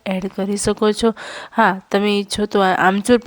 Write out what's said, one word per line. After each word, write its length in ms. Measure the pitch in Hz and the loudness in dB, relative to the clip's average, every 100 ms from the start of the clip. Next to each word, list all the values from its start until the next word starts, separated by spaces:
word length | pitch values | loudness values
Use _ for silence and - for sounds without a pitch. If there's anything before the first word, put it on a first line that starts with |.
| - | -6
એડ 180 | 190 190 | -6 -6
કરી 300 | - 190 202 | -6 -4 -2
શકો 340 | - 208 214 | -2 0 0
છો. 180 | 208 226 - - - - | 2 0 -2 -8 -16 -6
હા, 240 | - 208 185 - | 0 2 0 -2
તમે 200 | 202 208 | 0 0
ઈચ્છો 340 | 202 196 208 208 | 0 -2 -4 -2
તો 160 | 208 | 2
આ 120 | 190 185 185 | 2 4 2
આમચૂર 340 | 202 196 240 | 2 2 2